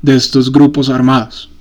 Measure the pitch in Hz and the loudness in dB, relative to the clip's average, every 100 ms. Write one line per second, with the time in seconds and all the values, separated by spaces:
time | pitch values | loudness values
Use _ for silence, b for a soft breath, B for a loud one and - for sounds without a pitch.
0 | 147 135 - 135 127 135 143 147 135 127 | 2 0 0 -2 0 2 2 2 -4 0
1 | 127 131 110 - - - | 0 0 -4 -14 -20 -20